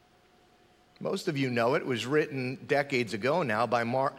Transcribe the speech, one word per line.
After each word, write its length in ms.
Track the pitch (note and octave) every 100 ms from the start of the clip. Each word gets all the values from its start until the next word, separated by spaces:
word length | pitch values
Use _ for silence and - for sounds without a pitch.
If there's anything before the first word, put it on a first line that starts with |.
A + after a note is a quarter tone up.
| _ _ _ _ _ _ _ _ _ _
Most 280 | - G3 -
of 80 | C#3
you 140 | C3
know 240 | B2 A#2
it. 80 | D3+
It 60 | -
was 180 | A#2+ A#2
written 540 | D3+ D#3+ C3+ B2+ C3+ A#2
decades 480 | C#3+ C#3+ B2+ A2+ A2
ago 260 | A#2+ E3
now 240 | C#3+ G#2+ A#2
by 180 | A#2+
Mar-, 300 | A#2 C3 C3+